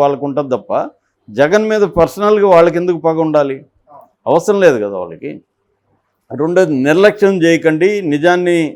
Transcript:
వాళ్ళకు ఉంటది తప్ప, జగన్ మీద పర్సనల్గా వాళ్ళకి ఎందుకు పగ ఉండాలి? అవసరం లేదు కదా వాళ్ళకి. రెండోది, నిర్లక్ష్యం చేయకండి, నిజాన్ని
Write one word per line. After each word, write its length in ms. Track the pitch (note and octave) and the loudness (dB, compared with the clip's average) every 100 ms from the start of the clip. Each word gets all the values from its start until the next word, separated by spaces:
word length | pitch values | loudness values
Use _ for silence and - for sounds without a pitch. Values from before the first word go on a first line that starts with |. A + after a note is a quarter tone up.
వాళ్ళకు 220 | C#3+ C3+ C#3+ | 0 0 -4
ఉంటది 220 | B2+ C#3 A#2 | -6 -4 -6
తప్ప, 160 | F#2+ A#2 B3 - _ _ - G#2+ | -4 -6 -6 -12 _ _ -10 -2
జగన్ 240 | D3 G#3 G#3+ | 0 0 0
మీద 100 | G#3+ F#3+ E3+ | 0 0 0
పర్సనల్గా 500 | E3 F#3+ G#3 G#3+ G3+ | -2 0 0 2 4
వాళ్ళకి 220 | E3+ E3+ E3+ | 4 4 2
ఎందుకు 160 | F3+ E3 | -2 -2
పగ 220 | E3 D#3+ D#3+ | -2 -2 0
ఉండాలి? 300 | D3+ C#3 C3+ - _ _ - - _ - | 0 0 -6 -14 _ _ -20 -20 _ -2
అవసరం 340 | D#3+ G#3+ G3+ | 0 0 2
లేదు 180 | F3 A#2+ | 2 2
కదా 120 | G#2 F#2+ | -2 -6
వాళ్ళకి. 280 | F2 D#2+ C#3+ - - _ _ _ _ _ _ _ _ A#2+ | -10 -12 -14 -16 -20 _ _ _ _ _ _ _ _ -6
రెండోది, 340 | D#3+ F3+ E3+ C3+ C#3 | -2 0 0 0 0
నిర్లక్ష్యం 540 | E3 G3+ G3+ G3 F#3+ | 2 2 2 0 2
చేయకండి, 440 | E3 E3 D#3+ D#3 F#3+ G#3 E3+ | 0 2 0 0 0 -2 -4
నిజాన్ని 440 | D3 F3 F3+ F3+ E3+ D3+ | -2 0 0 0 -2 -2